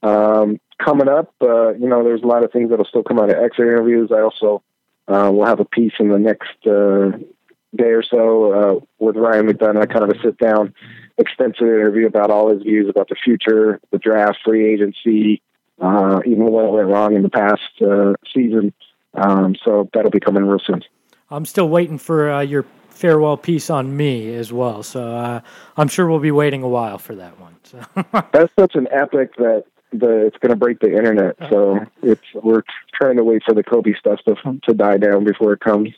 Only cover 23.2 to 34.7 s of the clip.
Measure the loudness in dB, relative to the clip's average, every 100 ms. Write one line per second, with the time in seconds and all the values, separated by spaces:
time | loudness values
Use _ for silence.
23.2 | 2 -2 -2 -4 -2 -6 -4 -4 -4 -4
24.2 | -8 -10 -10 -6 -6 -6 -12 -12 -10 -8
25.2 | -8 -10 -12 -20 -18 -4 -4 0 -2 0
26.2 | 0 0 0 -2 -4 -4 -4 -10 -16 -18
27.2 | -18 -20 -20 _ _ -20 -14 -10 -4 -4
28.2 | 0 2 2 2 0 0 -4 -2 -2 -2
29.2 | -4 -2 0 0 -4 _ _ -2 0 2
30.2 | 0 0 -2 0 0 0 0 2 2 0
31.2 | -2 -4 -2 0 2 0 -4 _ 0 0
32.2 | -2 -6 0 0 0 -16 -16 -4 0 2
33.2 | 2 0 0 -2 2 0 0 -2 -2 -2
34.2 | -2 -4 -4 -8 -2